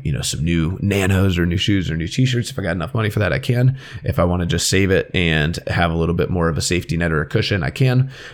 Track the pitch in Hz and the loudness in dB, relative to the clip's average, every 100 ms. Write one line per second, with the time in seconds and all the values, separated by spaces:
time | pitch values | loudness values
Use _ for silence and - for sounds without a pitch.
0 | - 71 - - 78 85 78 92 98 98 | -4 -4 -4 -2 0 2 0 0 0 2
1 | 95 98 98 87 87 87 - 101 80 80 | 2 2 2 2 0 0 0 0 0 -4
2 | 82 - 131 123 117 - 95 90 80 110 | -4 0 0 0 -4 -6 -4 -4 -4 -2
3 | 107 - 98 67 - 123 127 131 - - | -2 0 0 0 0 2 2 2 -6 -12
4 | - - 87 90 87 85 - 95 98 92 | -8 0 0 2 0 0 0 2 4 2
5 | - - 85 78 76 85 - - 85 82 | 2 0 2 2 0 -2 -4 0 2 2
6 | 82 85 82 90 82 73 67 87 - 82 | 0 0 0 0 0 0 0 -2 -2 -2
7 | 85 78 78 107 - 101 67 - 131 127 | 0 0 -2 -2 0 0 -2 0 2 2
8 | 131 - - | 0 -4 -16